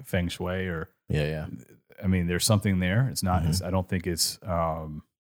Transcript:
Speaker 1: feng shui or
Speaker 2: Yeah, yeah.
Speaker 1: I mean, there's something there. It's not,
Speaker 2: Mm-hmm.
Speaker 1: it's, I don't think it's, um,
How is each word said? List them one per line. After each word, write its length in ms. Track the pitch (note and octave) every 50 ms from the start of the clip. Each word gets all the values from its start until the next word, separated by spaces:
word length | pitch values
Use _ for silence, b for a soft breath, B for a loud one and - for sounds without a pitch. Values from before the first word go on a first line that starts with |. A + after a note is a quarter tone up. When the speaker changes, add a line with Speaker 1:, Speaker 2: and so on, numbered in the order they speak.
| C3+
Speaker 1:
feng 240 | - - F#2+ F2+ E2+
shui 400 | - - F2+ F2+ F2+ F#2+ F#2 F#2
or 220 | E2+ D#2+ D#2 - _ _ _ -
Speaker 2:
Yeah, 160 | - D2+ D2
yeah. 200 | D2+ D#2+ D#2 D2+ - - - - - - - _ _ - - -
Speaker 1:
I 40 | F#2+
mean, 200 | F#2 F#2 F2 F2
there's 180 | F2 F2 -
something 340 | - A2 G#2 - G#2 F#2+ F#2
there. 280 | F2+ F2+ F#2+ A2+ C3+ B2
It's 140 | - - -
not, 180 | F#2 F2+ E2+ E2
Speaker 2:
Mm-hmm. 60 | D#2+
Speaker 1:
it's, 100 | D#2+ F2+
I 80 | - F2+
don't 180 | F#2 F#2+ F2+ -
think 180 | G2 F2+ - F#2
it's, 300 | E2+ D#2+ - - - - -
um, 600 | G2+ F2 E2+ E2 D#2+ D#2+ E2 D#2 D2+ D2+ D2+ - _ _ _